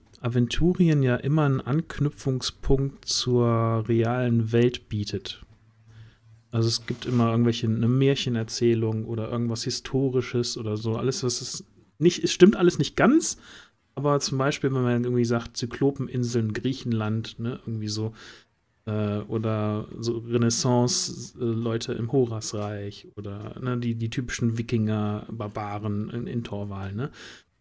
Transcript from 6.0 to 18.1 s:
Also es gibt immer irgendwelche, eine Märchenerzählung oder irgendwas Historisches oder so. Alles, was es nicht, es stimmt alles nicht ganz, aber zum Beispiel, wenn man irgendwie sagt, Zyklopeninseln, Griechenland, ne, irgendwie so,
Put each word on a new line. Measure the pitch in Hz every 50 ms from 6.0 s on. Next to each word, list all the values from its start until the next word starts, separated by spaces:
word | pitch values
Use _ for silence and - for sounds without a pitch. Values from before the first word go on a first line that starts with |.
| - - _ _ _ - - - _ _
Also | - 113 113
es | 113 110 - -
gibt | - 123 - -
immer | 127 127 120 117 117
irgendwelche, | 113 117 120 120 113 - 117
eine | 113 110 117 117
Märchenerzählung | 117 127 135 135 135 139 135 - 127 120 113 113 113 - - 120 117 117 113 113 110 110 110 107
oder | 113 117 110 107
irgendwas | - 120 117 120 117 113 113 -
Historisches | 131 - - - - - 131 139 135 127 127 120 - - 120 120 - -
oder | 120 113 107 107
so. | 107 110 113 110
Alles, | - 117 127 123 - 131
was | 123 - -
es | 123 - - - - - _ - _ _ _
nicht, | - 147 175 - - -
es | -
stimmt | - - 180 202 -
alles | - 175 175 -
nicht | - 139 - -
ganz, | - 147 214 294 330 - - - - - - - - - _ _ _ _ _ _
aber | 127 139 147 143 143
zum | 143 - 139
Beispiel, | 131 131 147 143 - - 135
wenn | 135 131 123
man | 123 120 120 120
irgendwie | 123 123 123 120
sagt, | 117 120 117 117 - -
Zyklopeninseln, | - 127 117 - - 135 139 139 - 131 - - 127 123 117 117 117 113 107 104
Griechenland, | - - 135 127 - - 123 113 110 107 107 110 113 110 - - -
ne, | 113 120 135 - -
irgendwie | 117 113 110 107
so, | 104 104 107 110 110